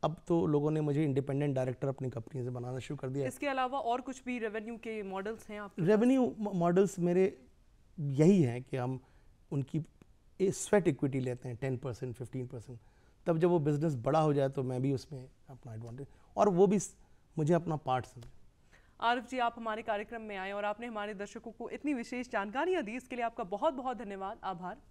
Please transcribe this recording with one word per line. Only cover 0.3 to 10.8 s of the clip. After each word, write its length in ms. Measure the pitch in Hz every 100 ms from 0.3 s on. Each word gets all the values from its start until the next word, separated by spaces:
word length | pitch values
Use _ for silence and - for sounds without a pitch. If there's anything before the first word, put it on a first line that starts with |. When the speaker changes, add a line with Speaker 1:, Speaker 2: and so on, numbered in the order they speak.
| 170 170
Speaker 1:
लोगों 260 | 147 151
ने 100 | 156
मुझे 220 | 151 143
इंडिपेंडेंट 520 | 156 135 135 139 147 135
डायरेक्टर 320 | 131 123 139
अपनी 220 | 131 131
कंपनी 340 | 120 110 135
से 60 | 123
बनाना 300 | 123 120 127
शुरू 180 | - 143
कर 120 | 131
दिया 140 | 135
है। 40 | 190
Speaker 2:
इसके 200 | - 285
अलावा 320 | 269 254 269
और 220 | 233 247
कुछ 220 | 254 262
भी 160 | - 247
रेवेन्यू 380 | 220 208 214 226
के 260 | 226 220
मॉडल्स 460 | 196 190 196 226 -
हैं 100 | 208
आपके 220 | 202 -
पास? 80 | 165
Speaker 1:
रेवेन्यू 460 | 214 247 269 247 -
म-, 120 | 208 190
मॉडल्स 440 | 170 175 196 -
मेरे 460 | 175 175 190 - - _ - _ _ -
यही 440 | 143 135 156 202
हैं 200 | 135 120
कि 140 | 131 135
हम 220 | 123 131 - - - _ _
उनकी 300 | 143 135 160 156 _ - - _ -
ए-, 100 | 190
स्वेट 360 | - - 208